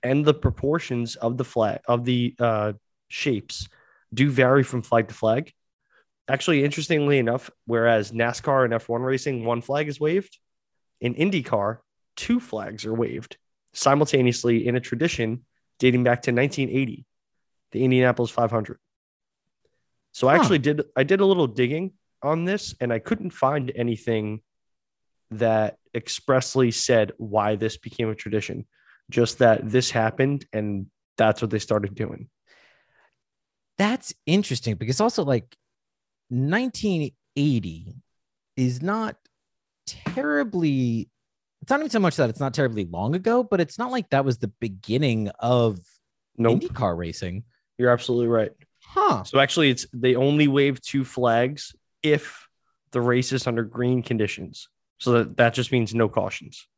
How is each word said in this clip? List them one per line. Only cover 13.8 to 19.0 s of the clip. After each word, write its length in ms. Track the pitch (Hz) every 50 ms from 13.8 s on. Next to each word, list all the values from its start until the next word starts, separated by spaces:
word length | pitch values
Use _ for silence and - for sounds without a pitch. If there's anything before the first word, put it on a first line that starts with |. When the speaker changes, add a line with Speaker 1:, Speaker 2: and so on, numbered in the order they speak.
| - 143 135 147 151 - - 135 127 123 117 - - 120 117 117 113 120
Speaker 1:
in 80 | 120
a 40 | 127
tradition 680 | 123 - - 120 151 156 - - 117 110 117 123 _ _ _ _ _ _ _ _
dating 260 | - 127 123 123 123
back 200 | 123 120 120 -
to 80 | -
nineteen 380 | 120 120 131 143 139 - 135 123
eighty, 360 | - 131 135 120 - - - _ _ _ _ _ _ _ _ _ _ _ _ _
the 120 | - 107 127
Indianapolis 480 | 131 131 127 127 127 123 - 120 113
five 180 | - - 120 113
hundred. 300 | 117 113 107 - 120 _ _ _ _ _